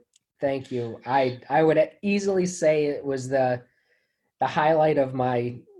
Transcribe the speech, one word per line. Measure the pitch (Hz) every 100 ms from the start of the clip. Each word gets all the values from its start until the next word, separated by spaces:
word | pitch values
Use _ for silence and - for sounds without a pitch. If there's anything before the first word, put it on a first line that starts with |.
| _ _ _ -
Thank | 143 135 131
you. | 123 117 110 123
I, | 135 131 123 -
I | 147
would | 160 156 156 -
easily | 202 202 202 190 180
say | - 156 156 147
it | 139 139
was | 135 127
the, | 135 127 123 - _ _ _ _ _ _ -
the | 131
highlight | 165 156 160 156 143
of | 131 131
my, | 127 123 123 120 -